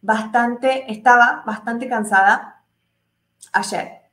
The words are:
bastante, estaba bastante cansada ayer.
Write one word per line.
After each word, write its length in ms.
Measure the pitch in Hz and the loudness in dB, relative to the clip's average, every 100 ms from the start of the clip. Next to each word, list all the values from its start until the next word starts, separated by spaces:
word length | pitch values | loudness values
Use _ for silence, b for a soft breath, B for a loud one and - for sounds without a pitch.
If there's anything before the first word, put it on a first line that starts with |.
bastante, 880 | 202 220 214 240 240 240 262 262 262 | 0 -2 0 -2 0 0 -2 -2 -6
estaba 520 | 214 254 240 240 - | -2 4 6 4 2
bastante 420 | 226 214 - 233 240 | -8 -10 -8 -8 -6
cansada 760 | 233 208 196 196 240 - _ _ _ _ _ _ _ _ _ - | -6 0 2 4 2 -4 _ _ _ _ _ _ _ _ _ -8
ayer. 480 | 190 202 190 175 - _ | -6 -4 -8 -10 -16 _